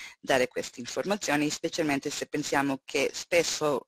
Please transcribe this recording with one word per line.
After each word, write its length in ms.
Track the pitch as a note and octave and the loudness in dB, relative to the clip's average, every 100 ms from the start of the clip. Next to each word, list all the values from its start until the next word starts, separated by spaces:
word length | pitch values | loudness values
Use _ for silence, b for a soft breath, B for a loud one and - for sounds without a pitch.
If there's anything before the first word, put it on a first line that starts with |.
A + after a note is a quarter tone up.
| B B | B B
dare 280 | - C3+ B2+ | 2 2 2
queste 320 | - - - | -2 -8 -8
informazioni, 720 | A#2+ - D3 G#3 - D3 D3 | -8 -4 -2 -2 0 2 2
specialmente 600 | - E3 - D#3 C#3 D3 | 0 -4 0 0 0 -2
se 180 | - - | -6 -6
pensiamo 540 | D3+ C#3+ D3 C#3 C3+ - | -4 0 2 2 -2 -2
che 240 | D3 C3+ | 0 0
spesso 720 | - - F3 D#3 - D3+ C3+ | -2 0 2 2 0 0 0